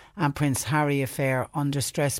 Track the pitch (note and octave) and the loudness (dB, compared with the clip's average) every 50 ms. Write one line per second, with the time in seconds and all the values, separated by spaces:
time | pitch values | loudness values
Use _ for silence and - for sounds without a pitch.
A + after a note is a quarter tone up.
0 | - - _ - F3 C#3+ C#3 - D3+ C#3+ C3 - - - D3+ D3+ D3+ D3 C#3+ C#3 | -20 -18 _ -2 -2 -2 0 0 0 0 2 0 -2 0 2 2 2 2 2 0
1 | C3+ B2 - - C#3 C3+ C3 B2+ A#2+ - - C#3+ C#3+ C#3+ C#3 C#3+ B2+ - - - | 0 -2 -2 -2 0 0 2 0 -2 -2 -2 -2 -2 0 0 -2 -2 -2 0 0
2 | D3 C#3 - - | 0 0 0 -2